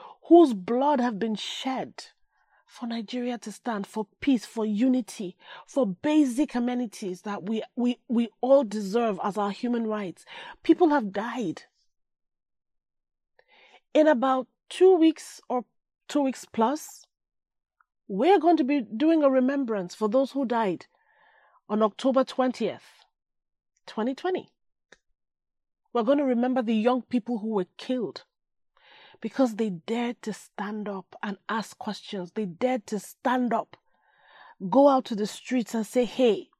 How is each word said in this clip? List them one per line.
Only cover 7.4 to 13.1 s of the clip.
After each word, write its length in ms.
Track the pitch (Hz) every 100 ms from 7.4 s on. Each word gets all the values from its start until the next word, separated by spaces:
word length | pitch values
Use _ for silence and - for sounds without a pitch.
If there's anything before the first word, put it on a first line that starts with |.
we, 180 | 185 220 - -
we, 240 | 247 247 -
we 220 | 233 233 -
all 240 | 247 277
deserve 560 | 226 208 196 226 233 185
as 160 | 202 202
our 140 | 202
human 340 | 196 240 240 226
rights. 360 | 214 196 - - - - -
People 240 | - 330 349
have 240 | 294 208
died. 520 | 196 233 240 190 - - _ _ _ _ _ _ _ _ _ _ _ _ _ _